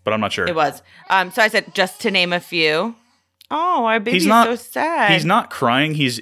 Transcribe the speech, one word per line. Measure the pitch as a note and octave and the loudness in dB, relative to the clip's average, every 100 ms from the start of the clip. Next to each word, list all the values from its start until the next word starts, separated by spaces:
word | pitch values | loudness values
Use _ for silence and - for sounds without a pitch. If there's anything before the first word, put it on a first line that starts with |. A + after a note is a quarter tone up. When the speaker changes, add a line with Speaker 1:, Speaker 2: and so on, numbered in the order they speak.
Speaker 1:
But | G#2 | -2
I'm | G#2+ | -2
not | G2+ | -2
sure. | - F3 | -2 -2
Speaker 2:
It | D#3+ | 0
was. | C#3+ - - - - | -2 -4 -18 -14 -2
Um, | F#3 F3+ | -2 0
so | A#3 | 0
I | A3 | 0
said, | G#3+ - | 0 -2
"Just | G3 F#3 - | -2 -2 -2
to | A3 | -2
name | F#3+ F3 | 0 0
a | F3 | -2
few." | - F3 D#3 D#3+ A3+ A#3 _ _ _ _ - | -4 0 2 2 -2 -8 _ _ _ _ -6
Oh, | D4 F4 D#4+ A3+ | -2 0 0 0
our | A3+ | 0
baby's | G#3+ - | 0 0
Speaker 1:
He's | D#4 | 4
not, | A3+ A#3 | 4 4
Speaker 2:
so | A#3 | 0
sad. | - C4 D#4 D#4+ G#3 | -6 -4 -2 0 2
Speaker 1:
he's | F#3 D#3 | 2 2
not | A3 - | 0 -2
crying. | - A#2+ C3 D#3 D3+ | -2 0 2 0 0
He's | C3 A#2 | -2 -4